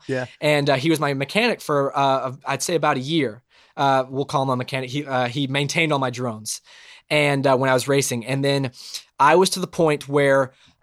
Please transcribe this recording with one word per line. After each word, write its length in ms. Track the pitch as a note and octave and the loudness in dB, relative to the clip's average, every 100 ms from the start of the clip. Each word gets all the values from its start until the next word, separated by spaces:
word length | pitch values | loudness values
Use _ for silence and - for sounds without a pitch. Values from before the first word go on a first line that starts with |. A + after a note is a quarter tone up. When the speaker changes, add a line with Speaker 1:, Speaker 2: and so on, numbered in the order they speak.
| - | -6
Speaker 1:
Yeah. 200 | C3 B2 - | -6 -6 -4
Speaker 2:
And, 300 | D3+ D3 C#3+ | 0 2 2
uh, 60 | C3+ | 2
he 120 | D#3+ | 2
was 120 | D#3 | 0
my 120 | C#3+ | 0
mechanic 480 | C3+ C#3 G#3 A#3 F#3 | -2 -2 0 0 -2
for, 360 | - C#3+ C#3 C#3+ | -2 0 0 0
uh, 360 | C3+ C3+ B2+ C3+ C3 | 2 2 -2 -8 -6
I'd 160 | C#3 | -4
say 120 | - | -2
about 220 | E3 D3+ C3+ | 0 0 0
a 40 | |
year. 420 | C3 E3 B2 G#2 _ _ _ - | -2 -2 -2 -4 _ _ _ -2
Uh, 280 | C#3 C3+ C3 | 2 2 0
we'll 160 | C3+ | -4
call 180 | C3+ C#3+ | -2 -2
him 60 | C3+ | 0
a 80 | B2+ | -2
mechanic. 340 | B2 C3 B2+ | -2 -6 -6
He, 140 | D3 | -6
uh, 240 | C#3 B2+ A#2+ | -4 -2 -2
he 180 | A#2 C3+ | -2 -2
maintained 460 | C#3 C#3 E3+ D#3+ | -2 -2 0 0
all 60 | C#3 | 0
my 120 | C3 | -2
drones 520 | A#2+ B2 G#2+ G#2+ - - - - - - | -4 -6 -8 -10 -12 -14 -20 -20 -16 -2
and, 360 | D3+ C#3+ C#3 C3+ | 0 2 2 2
uh, 100 | C3 | 4
when 120 | C3+ | 4
I 60 | |
was 140 | C3 C#3 | 2 2
racing. 360 | C#3 C3 A#2+ A2+ | 0 0 -4 -4
And 160 | C3+ | -2
then 300 | C#3 C#3 C3 - - - - - | 0 0 -2 -8 -16 -16 -8 2
I 180 | C#3+ E3+ | 6 6
was 140 | F#3+ | 4
to 100 | F#3+ | 0
the 60 | F3 | -6
point 420 | - D#3+ D3 C3+ | 0 0 0 -2
where 440 | D3 C#3 C3+ B2+ _ _ _ | 2 4 4 0 _ _ _